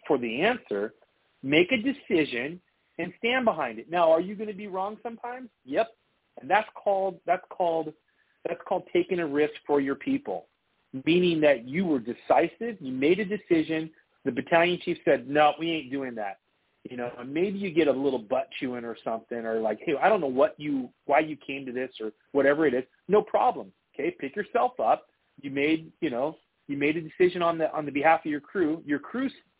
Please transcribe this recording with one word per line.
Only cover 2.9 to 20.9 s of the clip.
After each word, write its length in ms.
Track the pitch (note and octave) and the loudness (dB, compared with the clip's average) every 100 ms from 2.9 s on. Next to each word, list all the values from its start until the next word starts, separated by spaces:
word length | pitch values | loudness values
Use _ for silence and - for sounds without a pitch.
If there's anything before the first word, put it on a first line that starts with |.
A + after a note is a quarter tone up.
| - | -10
and 140 | F3 - | -10 -6
stand 260 | A#3 B3+ A3+ | -2 0 0
behind 340 | E3 B2+ A2 | 0 -4 -6
it." 100 | A2+ | -4
Now, 220 | F3 E3 | 2 4
are 100 | D#3+ | 4
you 140 | F#3 G3+ | 2 -6
gonna 180 | G#3+ | -8
be 140 | G3 G#3 | -8 -8
wrong 300 | F#3 G3 G#3+ | -6 -6 -8
sometimes? 480 | A#3+ A#3 A#3+ B3+ B3+ _ | -12 -10 -12 -12 -16 _
Yep. 260 | - D#3 A3+ - _ _ _ - | -4 -2 -2 -6 _ _ _ -16
And 80 | C3+ | 0
that's 200 | G3 G#3+ - | 0 0 -4
called, 440 | - G3 F#3+ F3 - | 0 0 0 -4 -2
that's 200 | F#3 - | -2 -4
called, 440 | - F3 E3 D#3 - _ _ _ _ E3 | -4 -2 0 -4 -10 _ _ _ _ -8
that's 160 | E3+ - | -8 -4
called 160 | F#3 - | -6 0
taking 280 | F3 E3+ F3+ | 0 0 -2
a 80 | D#3+ | -2
risk 260 | C#3+ D3+ - - | 0 0 -2 0
for 140 | C#3+ | 0
your 160 | C#3 C#3 | 2 -2
people, 520 | C#3 C3+ - F2+ - _ _ _ _ C3+ C#3+ | -2 -2 -4 -8 -10 _ _ _ _ -4 2
meaning 340 | F3 F3+ D#3+ | 4 4 4
that 240 | D3+ B2+ B2 | 4 4 0
you 200 | D3+ F#3 | -2 0
were 140 | C#3 | 0
decisive, 760 | A2+ A2 - C#3 E3+ - A#3 G3+ | -2 -6 2 4 2 -2 -10 -8
you 100 | C3+ | -8
made 280 | C3 C#3+ F#3 | 0 2 2
a 60 | G3 | 0
decision, 640 | G#3 - E3 D#3 D#3+ D#3+ - _ _ C3+ | -6 0 0 2 -4 -6 -12 _ _ -6
the 60 | |
battalion 480 | A#2+ C#3 E3+ F3 F3 | -4 2 2 4 0
chief 140 | - D#3+ - | -4 -2 2
said, 240 | C3 B2 | 2 2
"No, 240 | D3 D3+ D3 | 4 4 4
we 140 | E3 | -2
ain't 200 | D#3+ B2+ | -4 -6
doing 240 | C#3 C3 A2+ | -8 -6 -8
that." 240 | G2+ F#2+ _ _ _ _ - | -8 -10 _ _ _ _ -14
You 80 | B2 | -10
know, 120 | A#2+ A#2+ | -8 -10
and 160 | B2 | -8
maybe 240 | D3+ G3+ G3 | -2 -2 -2
you 140 | G3 | -2
get 160 | D#3 D3 | 2 4
a 40 | |
little 280 | C3 C#3 B2+ | 2 0 -2
butt 300 | G#2 C3 - - | -2 -4 -4 -6
chewing 240 | C3 B2 | -8 -6
or 140 | A#2 A2 | -8 -8
something, 420 | - A2+ - A#2 A2+ | -6 -8 -8 -8 -4
or 140 | A2+ | -2
like, 200 | A2 A2 - | -2 -2 -4
"Hey, 100 | C#3 | 2
I 140 | E3+ | 4
don't 100 | G#3+ | 4
know 80 | C#3+ | 2
what 320 | B2+ D3+ - | 2 2 2
you, 300 | D3+ C#3 B2 | -4 -4 -4